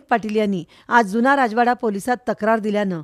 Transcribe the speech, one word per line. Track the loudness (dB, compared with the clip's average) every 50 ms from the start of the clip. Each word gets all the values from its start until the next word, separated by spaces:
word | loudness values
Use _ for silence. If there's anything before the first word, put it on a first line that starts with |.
| 0 -2
पाटील | -2 -2 -2 -2 -2
यांनी | 0 0 0 -2 -4 -6 -10 _ _ _
आज | 2 2 2 2
जुना | 2 0 0 2 2 4
राजवाडा | 2 2 0 2 2 2 2 0
पोलिसात | 0 -2 -4 -4 -2 -2 -4 -4 -2 _ -6
तक्रार | -4 -2 0 0 0 0
दिल्यानं | -2 -2 -2 -2 -2 -2 -4 -6